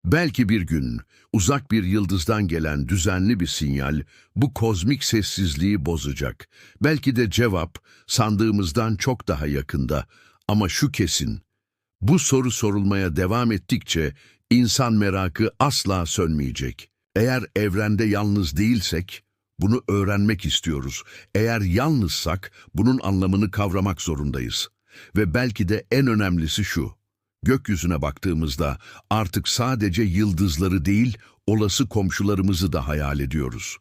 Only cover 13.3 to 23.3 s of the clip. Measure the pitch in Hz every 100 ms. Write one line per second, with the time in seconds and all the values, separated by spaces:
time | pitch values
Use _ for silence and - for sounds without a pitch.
13.3 | 117 120 101 - - - 82 73 - -
14.3 | _ _ 120 117 - 123 110 101 95 92
15.3 | - 110 _ 139 - 98 92 82 - 82
16.3 | 78 67 - 65 - - _ _ 98 120
17.3 | 127 104 98 104 92 107 104 110 101 104
18.3 | 101 82 73 107 120 90 82 92 - _
19.3 | _ _ - 98 123 - 101 98 101 101
20.3 | 101 78 - 82 73 65 - - - -
21.3 | 98 113 113 98 92 147 147 90 - 82
22.3 | 92 - - - 78 113 131 - 98 95